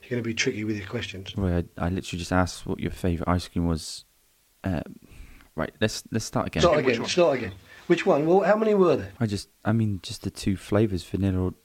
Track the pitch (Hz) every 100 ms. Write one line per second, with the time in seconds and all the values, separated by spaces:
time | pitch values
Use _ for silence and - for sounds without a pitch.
0 | - 120 113 113 131 107 107 104 98 117
1 | 95 98 95 104 95 87 85 - 85 92
2 | - 90 87 92 90 - 87 - 82 -
3 | 92 85 - 90 - - 85 80 - -
4 | - _ _ _ _ _ 98 85 - -
5 | - - - - - - 78 _ 110 -
6 | - 110 - 123 - - 175 151 131 117
7 | 117 180 170 131 107 98 - - - 170
8 | 196 151 156 185 180 214 220 208 180 127
9 | 95 - 113 98 - _ - 113 110 98
10 | - - 101 - - 95 - 104 110 92
11 | - 92 98 92 92 -